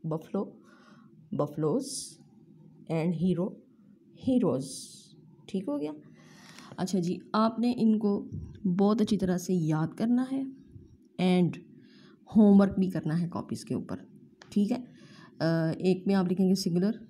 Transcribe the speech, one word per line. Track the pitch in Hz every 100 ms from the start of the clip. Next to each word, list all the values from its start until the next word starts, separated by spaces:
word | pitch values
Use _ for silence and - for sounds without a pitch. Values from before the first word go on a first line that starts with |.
| 165
बफलो, | 156 - 190 - - - - - - - - -
buffaloes | 143 147 - 156 175 - - - - - - - - - - -
and | 160 165 160
hero, | 185 165 190 - _ _ - - - -
heroes। | - 254 185 131 - - - - - - - - -
ठीक | 190 240
हो | 294
गया? | 294 302 - - - - - - - -
अच्छा | 190 196
जी, | 175 180 -
आपने | 214 226 233 240
इनको | 240 226 214 208 202 - - - - 196
बहुत | 175 196 220
अच्छी | 214 196
तरह | 185 185
से | 180
याद | 185 156 156 160
करना | - 226 240
है | 262 269 269 - - - - - _ -
and | 185 180 170 - - - - - - - -
होमवर्क | 220 208 196 196 190
भी | 185
करना | 156 156
है | 165 170
कॉपीज़ | 196 - 113 -
के |
ऊपर, | 123 - - - - - _ -
ठीक | 202 202
है? | 247
अ, | - - - - - - 160 165 160 -
एक | 185 185 190
में |
आप | 196 180
लिखेंगे | 185 185
सिंगुलर | 190 180 170 196 226